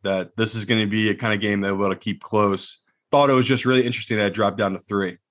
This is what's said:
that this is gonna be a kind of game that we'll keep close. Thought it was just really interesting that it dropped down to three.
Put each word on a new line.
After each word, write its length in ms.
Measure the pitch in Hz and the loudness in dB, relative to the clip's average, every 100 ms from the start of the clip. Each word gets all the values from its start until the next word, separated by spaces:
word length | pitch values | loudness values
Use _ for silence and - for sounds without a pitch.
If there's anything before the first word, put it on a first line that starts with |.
that 320 | 98 95 90 - | -4 -4 -4 -4
this 180 | 113 | -4
is 100 | 113 | -2
gonna 220 | 101 113 107 | -2 0 0
be 240 | 110 107 | 0 0
a 40 | |
kind 200 | 104 113 | 0 -2
of 60 | 104 | -2
game 200 | 107 101 | 0 0
that 160 | 98 98 | 0 0
we'll 180 | 101 | -2
keep 280 | 95 - 98 | -2 -6 -8
close. 580 | - 110 104 98 - - _ _ _ | -4 0 2 0 -6 -16 _ _ _
Thought 180 | 143 143 | 2 4
it 60 | |
was 120 | 131 127 | 4 4
just 200 | 127 127 | 2 2
really 180 | 127 | 2
interesting 320 | 120 120 - 110 | 2 -2 -4 0
that 120 | 101 | 0
it 60 | |
dropped 220 | 104 101 98 | 0 -2 0
down 160 | 101 | -2
to 60 | 95 | -4
three. 400 | - 101 95 87 _ | -6 -4 -4 -6 _